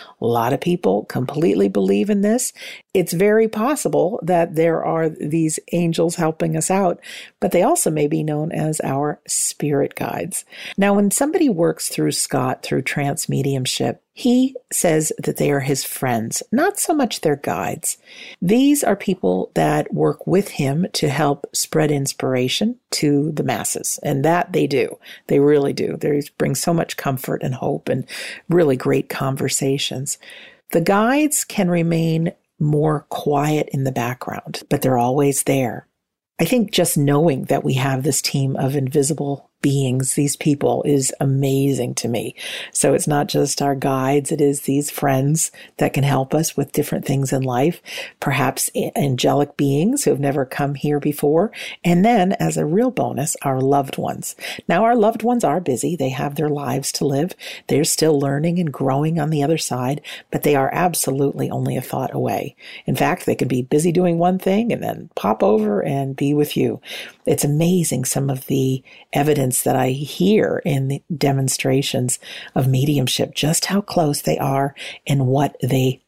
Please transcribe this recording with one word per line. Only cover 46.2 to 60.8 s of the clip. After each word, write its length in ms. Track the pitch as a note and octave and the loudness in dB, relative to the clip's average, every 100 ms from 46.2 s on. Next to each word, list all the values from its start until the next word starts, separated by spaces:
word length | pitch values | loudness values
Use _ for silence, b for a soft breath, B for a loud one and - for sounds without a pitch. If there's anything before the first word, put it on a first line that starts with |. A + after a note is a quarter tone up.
| C3 | 0
us 220 | D3+ D#3+ - | 0 -2 -2
with 160 | C3+ | -4
different 320 | - C#3+ - | -2 -2 -2
things 280 | - C#3 C3+ | -2 -2 0
in 100 | C3+ | -2
life, 400 | C3 B2 D3 F3 - B B B | 0 0 0 0 -8 B B B
perhaps 500 | - C3 C3 C3+ - B3 | -2 0 0 -2 -4 -4
a-, 200 | D3+ - | -4 0
angelic 600 | C#3+ B2 C#3+ C#3 C#3+ - | 0 2 2 2 0 0
beings 480 | C#3+ C#3 F#3 C#4 | 0 2 2 0
who 60 | - | 0
have 100 | D#3 | 0
never 240 | C#3+ C#3 | 0 -2
come 300 | C3 - C#3 | -2 -2 -4
here 260 | C#3+ D3+ D3 | -2 0 0
before, 500 | D3 C#3+ D3 D#3 G#3+ - B B | 0 0 2 2 2 -2 B B
and 220 | F3 F3 | 2 4
then, 280 | G#3 A#3+ F3+ | 6 4 4
as 240 | - D#3+ D#3 | 2 0 0
a 100 | D3+ | 0
real 260 | F3+ B3+ | 2 0
bonus, 420 | - B2 B2 D3 - | 0 -2 -2 -4 -4
our 180 | C#3+ C3 | -2 0
loved 360 | C3+ C#3 C#3 - | 2 2 0 -4
ones. 400 | - - - - B B - | -6 -6 -10 -12 B B 0
Now, 160 | F3 | 2
our 100 | A3+ | 4
loved 280 | A#3+ G#3+ A3+ | 4 4 2
ones 180 | A3+ B3 | 0 2
are 180 | E3+ D3+ | 2 0
busy. 360 | F3 A#2+ C#3 E3 | 0 -2 -2 -2
They 140 | C3 | -2
have 260 | C3 C#3+ C#3+ | -2 -4 -2
their 140 | D3+ | -2
lives 420 | D3 C#3 C3+ C#3 | -2 -2 -4 -4
to 140 | - C#3 | -2 0
live. 280 | C#3 F3 - B B B | 0 -2 -4 B B B
They're 160 | C3 | 0
still 360 | D#3+ - D#3+ D3 | 2 2 2 4
learning 400 | C#3 C#3 E3 F3 | 2 0 0 0
and 120 | E3 | -2
growing 460 | C3 C3+ C3+ D#3 E3 | -2 0 0 0 0
on 120 | D3 | 0
the 120 | D#3 | 0
other 160 | C#3+ D#3+ | 2 0
side, 420 | - B2 B2 D3+ - B B | -2 -4 -2 -4 -8 B B
but 120 | C#3+ | -2
they 120 | D3+ | 2
are 180 | C#3+ C3+ | 2 2
absolutely 800 | - | 2